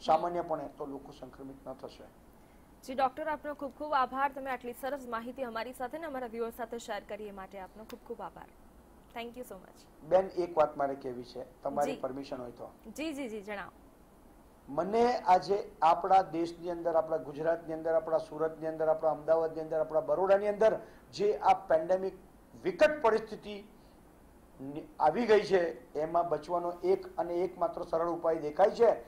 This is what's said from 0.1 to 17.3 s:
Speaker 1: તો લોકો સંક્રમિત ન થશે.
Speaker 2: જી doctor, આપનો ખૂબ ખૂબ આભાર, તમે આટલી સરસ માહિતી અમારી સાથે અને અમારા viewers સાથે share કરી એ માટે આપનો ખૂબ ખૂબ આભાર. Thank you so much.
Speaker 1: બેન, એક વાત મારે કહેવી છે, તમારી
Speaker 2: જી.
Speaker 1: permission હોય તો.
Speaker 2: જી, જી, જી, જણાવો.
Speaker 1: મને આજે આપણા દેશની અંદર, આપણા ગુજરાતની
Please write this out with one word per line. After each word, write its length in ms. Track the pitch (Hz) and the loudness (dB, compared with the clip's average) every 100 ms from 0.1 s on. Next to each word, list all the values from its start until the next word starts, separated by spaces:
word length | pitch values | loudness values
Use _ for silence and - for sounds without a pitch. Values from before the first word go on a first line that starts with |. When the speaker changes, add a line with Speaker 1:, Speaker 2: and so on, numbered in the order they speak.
| 160 175 175 170 156 139 - | 2 2 -4 -4 -4 -6 -10
Speaker 1:
તો 80 | 147 | -10
લોકો 260 | 135 139 | -10 -14
સંક્રમિત 560 | 143 131 - 135 135 131 | -18 -18 -16 -16 -14 -14
ન 60 | |
થશે. 300 | 131 123 - 107 - - - - - - - - | -12 -14 -16 -20 -20 -20 -20 -20 -20 -20 -20 -10
Speaker 2:
જી 100 | 254 | -2
doctor, 320 | 262 262 311 | -2 -2 -6
આપનો 260 | 302 294 | -6 -6
ખૂબ 180 | 285 277 - | -8 -10 -8
ખૂબ 160 | 302 | -2
આભાર, 380 | 294 254 262 277 | 0 2 0 -2
તમે 180 | 277 269 | -2 -6
આટલી 220 | 247 240 | -6 -8
સરસ 340 | 240 269 277 247 | -8 -6 -6 -6
માહિતી 340 | 226 233 254 | -8 -8 -8
અમારી 300 | 254 226 226 | -8 -6 -8
સાથે 240 | 254 247 302 | -8 -8 -8
અને 100 | 330 | -8
અમારા 200 | 262 247 | -8 -8
viewers 280 | 226 233 233 | -6 -6 -6
સાથે 220 | 226 233 | -8 -8
share 260 | - 208 202 | -8 -10 -8
કરી 200 | 208 214 | -12 -10
એ 40 | |
માટે 280 | 202 190 196 | -12 -14 -14
આપનો 240 | 185 208 | -14 -16
ખૂબ 160 | 220 226 - | -16 -18 -14
ખૂબ 140 | 226 | -12
આભાર. 260 | 180 165 - - - - - - - 240 | -12 -12 -20 -20 -20 -20 -20 -20 -16 -12
Thank 160 | 233 | -12
you 120 | 233 | -12
so 100 | 247 | -14
much. 540 | 190 - - - - 151 | -16 -18 -20 -20 -20 2
Speaker 1:
બેન, 180 | 180 190 | 2 2
એક 300 | 180 170 - | -4 -4 2
વાત 200 | 147 147 | 2 2
મારે 180 | 139 135 | -2 -2
કહેવી 280 | 131 123 | -8 -10
છે, 380 | 123 123 - - | -12 -14 -14 -8
તમારી 320 | 139 143 147 | -6 0 0
Speaker 2:
જી. 60 | - | -2
Speaker 1:
permission 420 | 131 131 135 135 | -6 -8 -10 -10
હોય 100 | 123 | -12
તો. 200 | 120 113 - 220 214 | -14 -16 -16 -18 -8
Speaker 2:
જી, 160 | 320 | -8
જી, 160 | 277 262 | -6 -8
જી, 120 | 214 | -10
જણાવો. 300 | 196 202 180 - - - - - - - - - - | -10 -10 -12 -16 -20 -20 -20 -20 -20 -20 -20 -20 -8
Speaker 1:
મને 480 | 143 180 226 240 247 | -4 0 4 4 4
આજે 540 | 165 185 180 202 - - | 6 6 6 -2 -2 2
આપણા 400 | 156 170 190 190 | 4 6 6 6
દેશની 480 | 190 165 170 170 170 | 6 -2 -4 -4 -8
અંદર, 260 | 175 170 160 | -2 2 2
આપણા 220 | 160 160 | 2 -2
ગુજરાતની 560 | 151 | -4